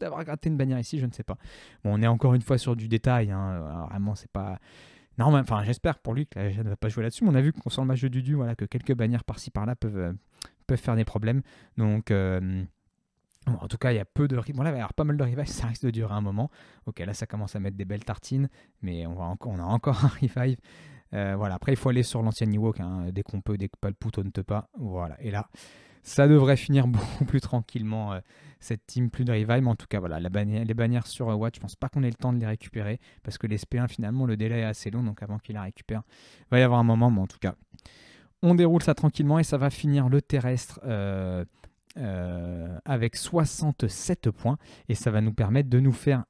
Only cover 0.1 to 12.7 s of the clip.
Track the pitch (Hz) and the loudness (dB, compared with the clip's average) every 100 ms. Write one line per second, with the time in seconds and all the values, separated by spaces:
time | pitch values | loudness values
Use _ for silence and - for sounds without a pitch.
0.1 | 147 160 151 160 143 131 127 117 151 123 | -8 -8 -4 -2 0 0 0 -2 -4 -4
1.1 | - - - - - - - 101 104 113 | -6 -10 -12 -14 -20 -20 -6 0 2 4
2.1 | 117 131 127 113 127 131 117 110 113 131 | 4 4 4 4 0 0 -2 0 0 2
3.1 | 123 104 95 95 90 76 82 78 98 104 | 2 0 -2 -4 -4 -6 -8 -8 -4 -4
4.1 | 101 - 98 98 92 _ - - - _ | -4 -8 -8 -6 -8 _ -20 -20 -20 _
5.1 | - 135 143 120 107 104 123 170 - 113 | 0 4 4 2 -2 0 0 -2 -2 -4
6.1 | 127 147 - 101 101 110 101 110 117 113 | -4 -4 -4 -4 -2 -4 -2 -4 -2 -4
7.1 | - 208 131 147 - - - 131 127 135 | 2 4 6 4 0 -6 -2 0 0 0
8.1 | 127 127 147 117 113 104 123 - 120 113 | -2 0 0 -2 -4 -4 -4 -2 2 2
9.1 | 120 - 107 - 104 107 123 110 101 87 | 2 -2 -10 -6 -4 -2 -2 -4 -2 -4
10.1 | 98 _ - - _ - 123 - 113 110 | -6 _ -20 -20 _ -2 0 2 0 0
11.1 | 104 110 135 - - - - 107 107 - | 0 0 0 -2 -16 -10 0 2 2 2
12.1 | 101 95 92 92 95 92 | 2 2 0 0 -4 -6